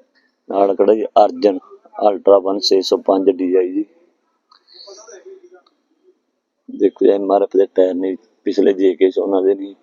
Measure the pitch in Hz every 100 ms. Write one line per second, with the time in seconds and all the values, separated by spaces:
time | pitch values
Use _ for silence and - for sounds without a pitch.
0 | _ _ _ _ - 95 101 92 98 110
1 | - - 101 85 101 92 - - _ -
2 | 104 95 98 101 92 98 - 95 90 92
3 | 87 95 95 90 92 92 92 98 - _
4 | _ _ _ _ _ _ _ - - 381
5 | - 381 381 370 349 359 _ _ _ _
6 | _ _ _ _ _ _ - - 98 -
7 | 98 101 98 98 98 95 95 95 92 90
8 | 95 90 _ _ 104 98 95 92 95 87
9 | 95 92 92 98 95 98 98 98